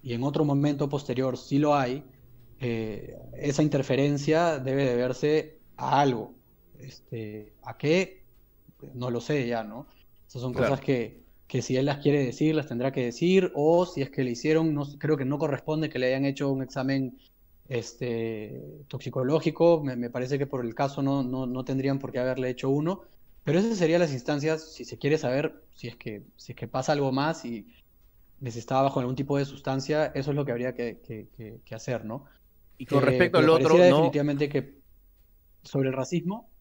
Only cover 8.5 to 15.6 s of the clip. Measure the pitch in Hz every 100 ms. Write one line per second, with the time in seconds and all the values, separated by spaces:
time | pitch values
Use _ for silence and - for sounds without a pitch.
8.5 | _ - _ 139 127 123 120 117 147 120
9.5 | 117 107 113 - - - - - 123 127
10.5 | 123 120 135 - 127 110 - - - _
11.5 | 131 - 127 139 139 143 143 127 120 156
12.5 | 156 135 120 135 135 120 117 170 190 185
13.5 | - 151 170 180 - 135 - 127 120 151
14.5 | 160 160 147 143 - 151 151 131 143 156
15.5 | 135